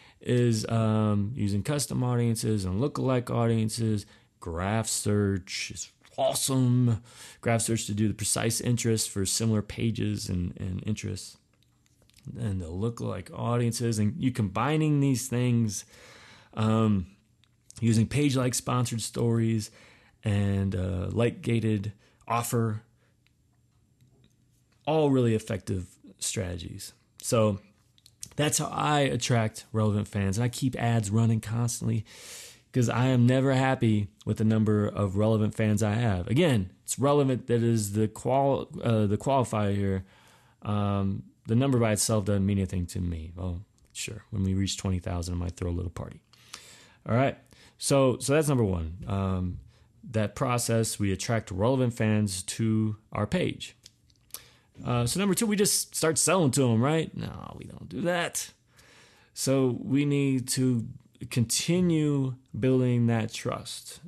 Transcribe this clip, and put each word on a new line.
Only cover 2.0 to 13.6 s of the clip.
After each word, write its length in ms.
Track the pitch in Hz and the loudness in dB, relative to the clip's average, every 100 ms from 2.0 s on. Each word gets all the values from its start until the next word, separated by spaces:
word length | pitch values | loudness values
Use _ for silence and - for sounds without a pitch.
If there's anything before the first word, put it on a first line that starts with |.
audiences 600 | 123 120 117 110 117 107 | 0 2 0 0 0 0
and 160 | 92 95 | 0 0
lookalike 500 | 127 - 127 127 120 | -2 -2 0 0 0
audiences, 760 | 123 117 113 110 - 113 107 - - _ _ | 0 2 2 0 0 -2 -2 -4 -18 _ _
graph 480 | 87 82 95 110 110 | -8 -4 -2 -2 -2
search 880 | - 101 104 101 98 - - - | -4 0 2 2 0 -4 -10 -10
is 160 | - - _ - - | -10 -14 _ -12 -2
awesome. 840 | 131 - - 131 127 123 120 110 - - - - | -2 0 0 2 4 4 4 2 -4 -20 -20 -6
Graph 220 | 117 117 | 0 0
search 240 | - 113 - | 2 -2 -2
to 80 | |
do 140 | 104 107 | 0 0
the 60 | |
precise 460 | 98 101 113 113 117 | 0 -2 0 0 0
interest 500 | 120 120 120 110 - | 0 0 2 0 -2
for 160 | 101 95 | -2 -2
similar 360 | - 113 107 | 0 2 0
pages 680 | 101 - 117 107 104 104 104 | -2 -2 -2 0 -2 -2 -4
and, 280 | 92 87 - | -4 -4 -6
and 240 | 98 95 - | -6 -6 -4
interests. 500 | 107 101 95 - - _ _ _ _ _ _ _ _ - - | -4 -6 -8 -12 -20 _ _ _ _ _ _ _ _ -16 -8
And 220 | 113 95 | -6 -4
the 60 | 80 | -6
lookalike 680 | 92 117 117 117 98 - - | -4 -4 -4 -6 -8 -10 -6
audiences, 640 | 117 120 | -2 0